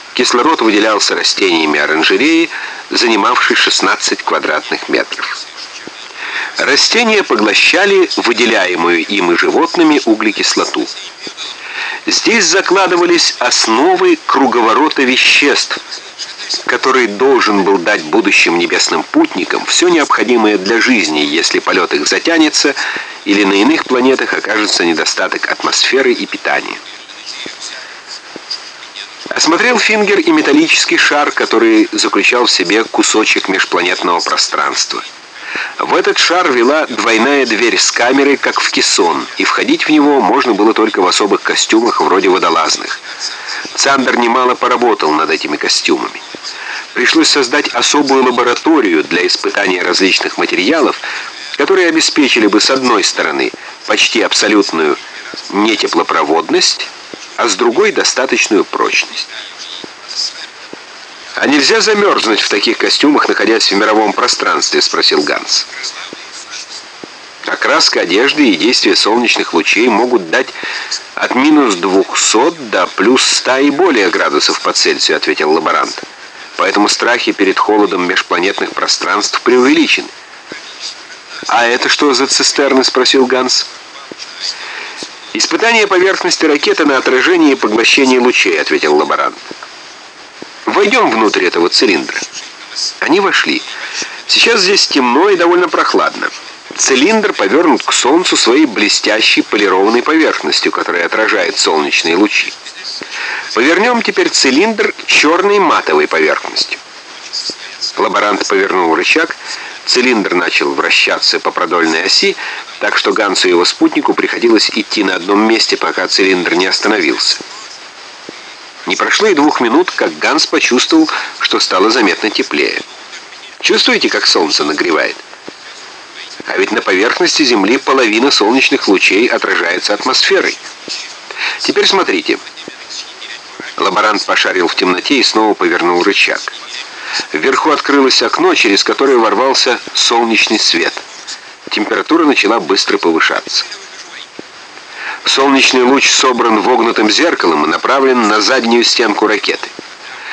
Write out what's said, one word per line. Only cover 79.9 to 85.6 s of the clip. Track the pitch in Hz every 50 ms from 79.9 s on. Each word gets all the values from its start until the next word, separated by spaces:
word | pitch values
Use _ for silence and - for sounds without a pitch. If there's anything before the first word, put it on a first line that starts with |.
| - - - - - - - - - - - - - - - - - - - - - - - - - - - - - - - -
«А | - 120 117
это | 117 120 123 - 127
что | - - 147 143 131
за | 120 120 -
цистерны?» — | - - 117 - - - 143 135 135 131 123
спросил | - - 131 123 - 143 135 127
Ганс. | 123 131 127 127 127 - - - - - - - - - - - - - - - - - - - - - - - - - - - - - - - - - - - - -
«Испытание | 110 - - 165 -